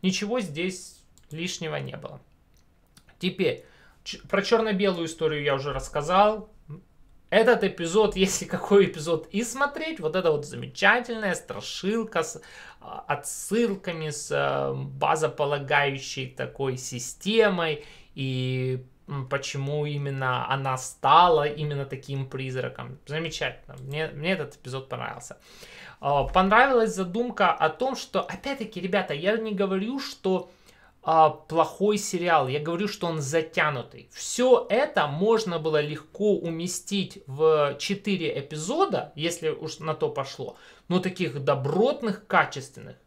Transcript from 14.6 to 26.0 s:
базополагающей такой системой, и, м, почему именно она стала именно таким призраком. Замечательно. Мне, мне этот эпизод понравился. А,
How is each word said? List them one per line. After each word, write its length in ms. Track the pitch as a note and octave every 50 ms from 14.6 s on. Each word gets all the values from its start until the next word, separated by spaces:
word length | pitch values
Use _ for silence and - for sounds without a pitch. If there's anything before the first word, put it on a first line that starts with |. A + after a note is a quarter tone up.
| C#3 C#3 C3+
базополагающей 1500 | C3+ C3+ C#3 C3+ C3+ D3 C#3+ D#3 D#3+ D#3 C#3 - - D3 C#3 D3 C#3+ C#3 C3 D3 C#3+ C#3+ C#3 C3+ C3+ C3 - - C#3 C3 B2
такой 500 | - - C3 B2+ - - C3+ C3+ B2+ B2+
системой, 1080 | - - - B2 - - - - - G3 A3 A3+ A3 G#3 F#3+ F3 E3 D#3+ D3+ D3 - - - - - _ -
и, 680 | - C3+ C3+ C3 B2+ B2+ B2+ C3 B2+ B2+ B2+ B2+ B2+ B2+ - _ _ _ -
м, 200 | D3 C#3 C3 C3
почему 580 | C#3+ C#3 C#3 - - C#3+ C#3 C#3 D3 D3+ D3
именно 640 | D3 D3 C#3+ C#3+ C#3+ C#3 C3+ C3+ B2+ B2+ B2 A#2+ -
она 260 | C3+ C3+ C3+ C3+ C3 B2+
стала 680 | - - - _ - C3+ D3 E3 F3 F3+ E3 D3+ C#3+ D3+
именно 380 | D3 D3+ D3+ D3 C#3+ C#3 C3+
таким 440 | C3 C3+ C3 - - C#3 C3+ C3+ B2+
призраком. 680 | - C3 C3+ C3 B2+ C3 B2+ - - - B2 B2 C3 - _
Замечательно. 680 | - C#3+ D#3 E3 D#3+ C3+ - D#3 B2+ A#2+ - - - C3 C3
Мне, 280 | C3 C3+ C#3 D3+ D#3+ D#3
мне 260 | - C#3+ D3 E3+ F#3+
этот 220 | E3 D3 - -
эпизод 340 | - - B2+ B2+ C3+ C3 -
понравился. 480 | B2 B2 A#2+ A2+ - - - - - _ _ - - - - - - - - - -
А, 240 | _